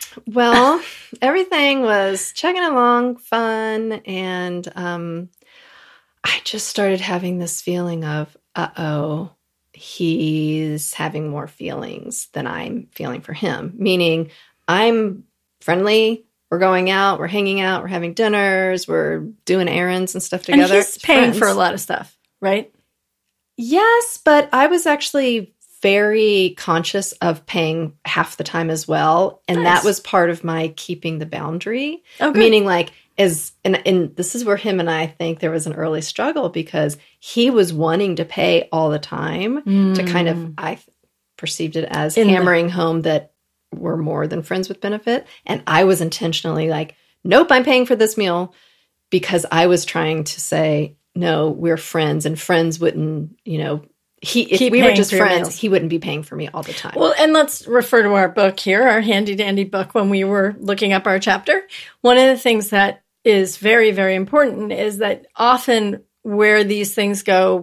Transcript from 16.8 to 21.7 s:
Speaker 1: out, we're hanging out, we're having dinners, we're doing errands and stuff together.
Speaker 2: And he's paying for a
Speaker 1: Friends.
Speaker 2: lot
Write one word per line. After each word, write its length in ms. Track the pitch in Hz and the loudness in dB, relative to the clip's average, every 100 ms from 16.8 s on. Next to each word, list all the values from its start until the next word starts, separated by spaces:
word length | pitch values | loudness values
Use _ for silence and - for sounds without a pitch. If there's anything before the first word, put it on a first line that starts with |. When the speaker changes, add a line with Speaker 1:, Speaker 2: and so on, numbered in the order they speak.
| 185 | 2
Speaker 1:
out, 280 | 196 196 185 | 2 0 0
we're 60 | 165 | -4
hanging 320 | 208 196 196 | -2 -2 -2
out, 200 | 190 185 | -2 -2
we're 80 | 180 | -4
having 240 | 180 170 | -6 -6
dinners, 760 | 170 220 208 196 190 185 185 170 | -2 0 2 2 0 0 -2 -2
we're 340 | 160 156 160 156 - - | -2 0 -4 -8 -12 -2
doing 220 | 185 180 | 0 2
errands 460 | 175 180 185 185 | 0 0 -2 -4
and 80 | 185 | -6
stuff 200 | - 180 | -6 -8
together. 320 | - 277 233 | 0 4 6
Speaker 2:
And 100 | 392 | 4
he's 140 | 392 - | 2 -4
paying 340 | - 277 247 | 2 4 4
for 60 | 214 | 4
a 20 | |
Speaker 1:
Friends. 160 | 208 196 | 2 2
Speaker 2:
lot 180 | 180 | 0